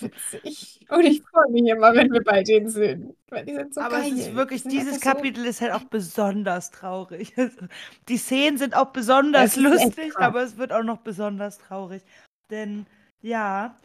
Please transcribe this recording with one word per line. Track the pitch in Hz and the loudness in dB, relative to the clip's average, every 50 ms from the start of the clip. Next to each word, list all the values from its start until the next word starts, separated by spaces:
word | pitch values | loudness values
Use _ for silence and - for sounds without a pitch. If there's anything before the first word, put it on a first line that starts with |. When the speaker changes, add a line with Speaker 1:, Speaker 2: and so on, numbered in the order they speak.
Speaker 1:
witzig. | 254 - - - - - - - - 349 302 - - - - _ _ - | -10 -14 -12 -12 -14 -14 -12 -12 -12 -14 -14 -14 -18 -20 -20 _ _ 0
Und | 294 339 339 | 4 6 6
ich | 294 302 302 | 6 4 2
freue | - _ - 330 302 254 | 0 _ 4 4 4 6
mich | 233 233 240 226 | 4 4 4 4
immer, | 226 226 220 226 233 | 4 6 6 8 8
wenn | 240 269 262 | 8 6 4
wir | 240 233 202 | 4 2 2
bei | 214 202 196 | 4 2 4
denen | 190 214 220 214 208 226 | 4 4 4 4 4 2
sind, | 220 208 208 202 - 180 202 254 - _ _ - | -2 0 0 0 -2 -4 -10 -14 -18 _ _ -12
weil | 254 240 - | -12 -12 -10
die | 277 285 | -8 -8
sind | 285 285 285 | -8 -8 -8
so | - 294 | -8 -6
Speaker 2:
Aber | 285 247 247 247 | -6 -4 -2 -2
Speaker 1:
geil. | 285 285 | -2 -2
Speaker 2:
es | 262 247 233 | -4 -4 -6
ist | - 220 | -4 -4
wirklich, | 247 269 262 269 - - | -4 -4 -4 -4 -8 -6
Speaker 1:
Die | 262 | -4
sind | 269 277 | -4 -2
Speaker 2:
dieses | 262 277 277 | -2 -4 -4
Speaker 1:
einfach | 269 - 262 | -2 0 0
so | 269 | 0
Speaker 2:
Kapitel | 277 277 269 220 233 240 | 0 -2 -6 -6 -6 -6
ist | 240 226 - | -6 -6 -4
halt | 240 233 185 | -4 -4 -4
auch | 214 254 | -6 -6
besonders | - - 220 185 160 - - 208 196 196 208 202 190 175 180 175 - | -6 -6 -6 -6 -6 -4 -2 -2 -2 -2 -4 -4 -4 -4 -6 -6 -12
traurig. | - - - 190 185 190 185 185 - - 226 - - | -16 -14 -12 -10 -10 -10 -12 -12 -14 -14 -14 -8 -4
<laughs> | 247 254 233 - - 180 - - - - - - _ - - | -4 -4 -4 -6 -12 -18 -18 -18 -18 -20 -20 -20 _ -8 -4
Die | 247 | -4
Szenen | 233 - - 254 269 285 311 302 240 | -4 -4 -2 -2 0 0 0 0 -2
sind | 277 254 - | -2 0 0
auch | - 269 269 | 0 0 0
besonders | - 262 226 220 262 277 277 294 294 269 254 208 - | -2 -4 0 2 4 4 4 4 4 4 4 4 4
Speaker 1:
Das | 269 | 4
ist | 269 | 4
echt | 285 339 349 - | 6 6 4 4
Speaker 2:
lustig, | 233 - - 320 311 - | 2 0 -4 -8 -8 -2
Speaker 1:
krass. | - 254 | 0 0
Speaker 2:
aber | 240 233 247 | 0 0 0
es | 254 240 226 | -4 -4 -6
wird | 208 254 247 | -8 -6 -2
auch | 190 226 | -2 -2
noch | 226 226 226 226 | -2 -2 -6 -6
besonders | - 226 190 175 208 208 202 196 202 208 196 - | -8 -10 -8 -6 -6 -6 -6 -6 -8 -10 -12 -14
traurig. | _ - 190 196 196 175 185 190 - _ _ _ _ _ _ _ _ - | _ -14 -12 -12 -12 -12 -14 -16 -18 _ _ _ _ _ _ _ _ -12
Denn, | 214 214 214 208 208 208 202 - _ _ _ _ _ _ | -10 -10 -8 -8 -10 -10 -12 -14 _ _ _ _ _ _
ja, | - 226 233 226 214 202 190 196 214 240 - _ | -8 -6 -4 -4 -2 -2 -4 -4 -6 -8 -12 _